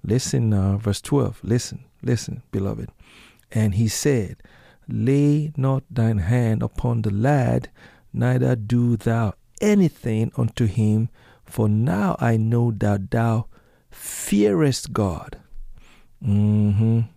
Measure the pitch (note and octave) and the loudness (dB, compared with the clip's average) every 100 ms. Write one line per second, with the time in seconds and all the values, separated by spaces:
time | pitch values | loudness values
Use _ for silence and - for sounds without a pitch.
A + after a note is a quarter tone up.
0 | - B2 - C3+ A2+ G2+ F#2+ G2 G#2+ G2+ | 0 -2 0 0 2 2 2 0 -2 -4
1 | - C#3+ A#2+ - - A#2+ - - - _ | 0 0 0 -4 -2 -2 -2 -14 -18 _
2 | B2 A#2+ - - - G#2+ G2 G#2+ A2 _ | -4 -2 -4 -12 -8 -4 -4 -6 -10 _
3 | - - - _ _ A2+ G#2+ F#2 A2+ - | -20 -20 -20 _ _ 0 0 2 0 0
4 | D3 C3 F#2 - - - - _ - A2 | 0 0 -2 -10 -20 -20 -20 _ -8 -2
5 | A2+ C#3 D3 D3+ D3+ D3 C3+ C3+ - B2 | 2 2 4 2 -2 -2 -2 -2 -4 -2
6 | A2+ G#2+ E2+ B2 A#2 A2 A2+ - B2 A#2 | 0 0 0 2 2 0 -2 -4 -2 -2
7 | G#2+ G2+ B2+ D3 A#2+ B2 - - - - | -2 0 2 2 2 -2 -4 -20 -20 -20
8 | _ A#2+ A#2+ B2+ B2+ B2 G#2+ B2 A#2+ A#2 | _ -2 0 2 0 0 0 0 2 0
9 | - A2+ G#2+ - _ - G#3 G#3 E3+ - | 0 0 -2 -4 _ -2 2 4 2 0
10 | A#2 A2 A2+ - A#2 - A#2 G2+ G#2+ G#2+ | -4 -2 -2 -2 -4 0 0 2 2 2
11 | A#2 - - _ - - A2 G#2+ A#2+ G3 | 0 -6 -20 _ -12 -2 0 2 2 0
12 | G3 - A#2 A2+ A2 A#2+ A#2+ G#2 G#2+ G2+ | 0 0 0 0 2 2 0 0 0 0
13 | F#2+ A#2 A#2 A2+ - - _ _ _ - | -2 -2 0 -2 -4 -16 _ _ _ -18
14 | - - - G3+ G#3 F#3 D3 B2 - - | -14 -10 -2 2 2 4 2 0 -4 -2
15 | G2+ D#2 - - - - - - - - | -2 -4 -12 -18 -16 -14 -14 -18 -20 -20
16 | - - - G2+ G#2 G#2+ G#2 G2+ A2 A2+ | -20 -8 0 2 4 4 2 2 2 2
17 | A2+ | 0